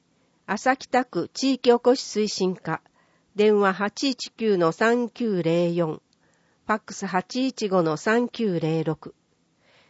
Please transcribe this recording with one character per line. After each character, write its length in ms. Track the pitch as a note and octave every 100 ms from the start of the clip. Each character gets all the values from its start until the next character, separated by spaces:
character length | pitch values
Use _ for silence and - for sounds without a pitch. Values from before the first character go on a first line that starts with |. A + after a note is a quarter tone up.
| _ _ _ _ -
朝 240 | G3+ C4 C4+
北 280 | - B3
区 260 | B3+ - -
地 220 | - C4+
域 160 | C4 B3
お 80 | A#3+
こ 160 | A#3+
し 60 | C4
推 240 | - G#3 G#3+
進 300 | - F#3 F3+
課。 260 | - D#3+ - _ _ _ _ -
電 240 | G#3+ G#3
話 120 | G3+
八 380 | F#3 G3+ - C#4+
一 220 | B3+ -
九 260 | - A3 F#3+
の 140 | E3
三 360 | D#3+ A3 A#3+ A#3+
九 360 | - A#3 F#3+
零 320 | E3 E3+ F3 E3+
四。 260 | E3 D3+ - _ _ _ _ _ -
フ 60 |
ァ 20 |
ッ 40 | A3
ク 120 | -
ス 140 | G#3 G3
八 400 | F#3 - B3 C4
一 220 | A#3+ G#3+
五 160 | F#3
の 120 | E3 D#3
三 320 | - A3+ A#3+
九 300 | - A3+ E3+
零 240 | D#3 D#3+
六。 320 | D#3+ D#3 - - _ _ _ _ _ _ _